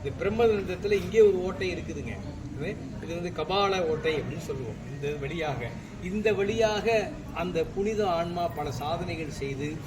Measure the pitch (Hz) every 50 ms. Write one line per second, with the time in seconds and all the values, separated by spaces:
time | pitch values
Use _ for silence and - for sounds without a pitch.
0 | - 139 135 - 165 196 208 226 233 226 214 202 190 175 185 175 - 202 208 196
1 | 175 180 - 220 220 208 190 180 180 185 180 - 190 185 175 - - - 160 147
2 | 139 120 110 - - - - - - - - - - - 214 - - - - -
3 | - 160 165 170 175 175 170 - 156 156 185 202 202 196 190 185 175 160 156 151
4 | 143 160 156 143 123 - 143 - - - 147 135 127 113 104 - - 113 139 143
5 | 139 143 147 147 139 139 156 175 160 151 135 123 120 117 - - - - - -
6 | 170 185 185 214 208 220 208 185 196 202 220 226 226 220 214 208 190 220 226 220
7 | 196 165 - - - - - - 170 180 170 165 160 151 - 190 196 214 220 208
8 | 208 190 175 165 170 175 175 175 170 170 - 151 147 147 - - 143 147 165 170
9 | 180 180 170 160 160 147 147 - 139 135 139 135 143 151 156 - 147